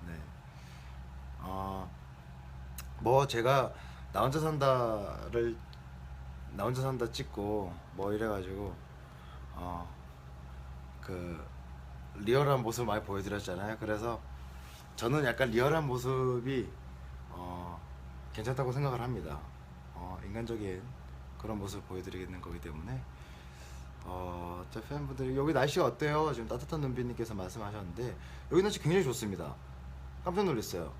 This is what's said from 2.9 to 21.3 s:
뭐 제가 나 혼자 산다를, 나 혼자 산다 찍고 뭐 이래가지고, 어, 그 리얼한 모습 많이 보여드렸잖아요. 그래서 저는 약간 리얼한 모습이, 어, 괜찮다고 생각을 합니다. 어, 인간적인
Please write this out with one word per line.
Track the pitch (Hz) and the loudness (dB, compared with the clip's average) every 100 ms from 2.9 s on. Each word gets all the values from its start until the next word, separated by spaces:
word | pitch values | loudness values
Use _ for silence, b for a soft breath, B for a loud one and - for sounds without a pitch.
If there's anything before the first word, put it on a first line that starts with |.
| - | 0
뭐 | 110 131 139 | 8 8 8
제가 | 117 117 135 117 - B B - | 6 8 8 6 0 B B -4
나 | 98 | 4
혼자 | 117 147 | 4 6
산다를, | 156 151 139 127 120 107 98 65 - 113 117 113 - - - - - - - - - | 4 6 6 6 6 2 -2 -4 -2 2 2 0 -8 -12 -12 -12 -12 -10 -10 -10 -8
나 | 92 | 0
혼자 | 104 127 | 0 2
산다 | 131 127 117 | 0 2 0
찍고 | - - - 101 107 95 87 - | -2 -6 -2 0 2 0 -6 -12
뭐 | - 98 | -4 0
이래가지고, | 107 110 101 92 95 101 87 - - B B B B - | 2 2 0 -2 -4 -4 -6 -12 -14 B B B B -12
어, | - 87 87 87 - - - - - - - - - - - | -6 -4 -4 -6 -10 -14 -14 -14 -14 -12 -12 -12 -12 -12 -12
그 | - 92 87 82 71 - - - - - - - | -8 -6 -4 -6 -8 -12 -12 -12 -12 -12 -10 -4
리얼한 | 101 127 143 135 | 4 6 8 6
모습 | 113 113 120 | 4 2 2
많이 | 107 | 2
보여드렸잖아요. | 104 98 95 101 101 92 104 110 | 2 -2 0 -2 -2 -2 -2 -2
그래서 | 113 107 113 113 - - B B B B B - | 0 0 2 -2 -6 -10 B B B B B 0
저는 | 113 147 | 4 6
약간 | 135 117 131 | 4 6 6
리얼한 | 110 131 160 147 | 8 6 6 4
모습이, | 123 123 131 127 123 120 135 95 - - - - - - | 0 2 4 4 2 2 0 0 -4 -12 -12 -10 -10 -10
어, | - 90 90 87 85 - - - - - | -8 -6 -6 -6 -8 -10 -12 -10 -10 -10
괜찮다고 | - 113 131 127 | -4 0 2 2
생각을 | 123 143 120 | 2 2 2
합니다. | 120 113 76 73 67 - - - - | 0 -2 -2 -6 -8 -12 -14 -14 -12
어, | 80 90 92 | -10 -8 -8
인간적인 | 95 107 113 113 101 92 120 - - - - | -6 -4 -2 -2 -2 -4 -6 -10 -12 -12 -12